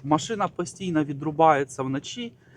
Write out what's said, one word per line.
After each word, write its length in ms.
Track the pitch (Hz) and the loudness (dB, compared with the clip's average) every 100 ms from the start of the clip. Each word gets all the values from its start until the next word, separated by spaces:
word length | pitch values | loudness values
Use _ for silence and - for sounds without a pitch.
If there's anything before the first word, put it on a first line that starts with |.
машина 440 | 139 151 - 214 185 | 0 0 0 -4 -4
постійно 560 | - 175 - 185 156 | -4 -10 -8 -2 -2
відрубається 800 | 147 139 156 151 160 143 135 - | -2 -4 -4 4 6 6 0 -4
вночі 500 | 131 135 - 240 233 - _ | -4 -6 -8 -10 -12 -14 _